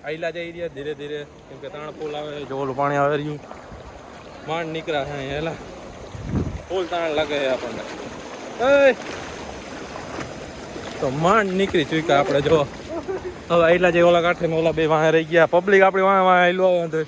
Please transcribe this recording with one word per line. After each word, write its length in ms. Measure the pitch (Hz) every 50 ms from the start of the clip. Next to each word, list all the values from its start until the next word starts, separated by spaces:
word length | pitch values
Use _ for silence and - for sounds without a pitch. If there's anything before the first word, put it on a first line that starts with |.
| -
હાલ્યા 300 | 143 160 160 170 165 160
જઈ 160 | 170 170 170
રહ્યા 220 | 170 175 170 165 143
ધીરે 160 | 135 143 151 151 139
ધીરે, 200 | 147 143 147 147 143 143 - - - -
કેમ 100 | 139 135
કે 60 | 143 135 143
તાણ 160 | 147 151 151 143 156
ફૂલ 140 | 156 151 151 147
આવે, 120 | 151 151 147 147 143 127
જો 40 | 135 135
ઓલું 140 | 139 135 127 135
પાણી 200 | 143 143 143 143
આવે 140 | 139 143 151 147
રહ્યું. 200 | 147 151 151 143 - - - - - - - - - - - - - - - - - - - - - 147
માંડ 220 | 160 165 170 160 160
નીકળ્યા 300 | 160 156 170 156 143 135 143
છે 60 | 147
અહીંયા, 240 | 143 135 135 139 147
એલા. 160 | 160 165 151 - - - - - - - - - - - - - - - - - - - - - - -
ફૂલ 160 | 175 190 180 165
તાણ 180 | 175 170 170 160 147 151
લાગે 180 | 156 147 147 143
છે 60 | 139 131 127
આપણને. 280 | 117 127 117 113 110 - - - - - - - - - - - - - - - - 233 269
એ! 280 | 277 285 277 262 233 - - - - - - - - - - - - - - - - - - - - - - - - - - - - - - - - - - - - - - - - -
તો 60 | 160 135 127 147 160
માંડ 260 | 175 208 226 208 190 180 190
નીકળી 260 | 196 196 - 180 147 -
ચૂક્યા 300 | 160 160 156 165 143 139
આપણે 200 | 143 143 139 143 147
જો. 120 | 151 165 151 143 - - - - - 320 339 285 - 381 359 - - - - - -
હવે 160 | 170 170 165
હાલ્યા 300 | 165 175 175 180 175 170
જઈએ 100 | 175 170 175
ઓલા 120 | 175 170 165
કાંઠે 200 | 175 175 - 170 160
ને 40 | 160 160
ઓલા 160 | 165 165 156 156
બે 100 | 165 151 160
વાંહે 160 | 151 156 160 156
રહી 120 | 165 160 151
ગયા. 200 | 165 170 160 - -
પબ્લિક 280 | 175 180 202 196 190 190 190
આપણી 180 | 185 190 190 190
વાંહે 160 | 196 190 185 185
વાંહે 160 | 185 180 180
હાલ્યું 240 | 175 180 185 185 185
આવે 140 | 180 175 170
અંદર. 180 | 165 156 160 156